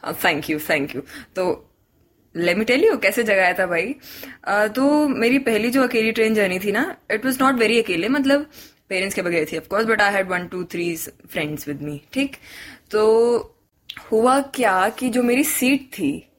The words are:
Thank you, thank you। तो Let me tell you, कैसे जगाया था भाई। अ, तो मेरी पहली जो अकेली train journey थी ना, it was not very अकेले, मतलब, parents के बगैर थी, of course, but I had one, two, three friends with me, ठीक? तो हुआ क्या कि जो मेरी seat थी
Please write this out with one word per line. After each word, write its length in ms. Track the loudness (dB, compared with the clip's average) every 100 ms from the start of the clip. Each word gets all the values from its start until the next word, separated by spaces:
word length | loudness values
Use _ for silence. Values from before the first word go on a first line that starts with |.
| -10
Thank 340 | -2 0 -2
you, 180 | -2 -6
thank 280 | -2 -2 -2
you। 140 | -8 -12 -18 -12 -4
तो 360 | -2 -4 -8 _ _ _ _ _ _ -4
Let 180 | 0 0
me 100 | 2
tell 260 | 4 4
you, 100 | 2
कैसे 220 | 0 0
जगाया 300 | 0 2 2
था 120 | 2 -2
भाई। 300 | -2 -4 -8 -14 -18 -18 -14
अ, 240 | -4 0 0
तो 400 | 2 2 4 2
मेरी 320 | 2 2 2
पहली 320 | 2 0 2
जो 120 | 2
अकेली 280 | 2 2 0
train 220 | 2 2
journey 260 | 2 2 0
थी 120 | -2
ना, 260 | 0 -2 -6 _
it 100 | -2
was 160 | -2 2
not 160 | 2
very 300 | 4 2 2
अकेले, 260 | 0 -2 0
मतलब, 400 | 0 2 2 0 -14 -20 _ _
parents 260 | -4 -4 -2
के 60 |
बगैर 240 | -2 0 -2
थी, 60 | -6
of 60 |
course, 260 | -4 -2 0
but 120 | 2
I 140 | 2 2
had 160 | -2
one, 180 | -4 -4
two, 180 | -8 -8
three 400 | -6 -4 -6 -10 -16 -12 -8
friends 340 | -6 -8 -8
with 140 | -8
me, 140 | -8 -12 _
ठीक? 220 | -4 -4 -6 -20 -20 -20 -20 _
तो 100 | 0 4 4 4 2 -4 _ _ _ _ -20 -2
हुआ 300 | 2 4 4
क्या 480 | 0 0 2 2 0
कि 200 | 0 -2
जो 140 | 0
मेरी 200 | 2 2
seat 380 | 0 0 2 0 -2
थी 360 | -4 -4 -4 -10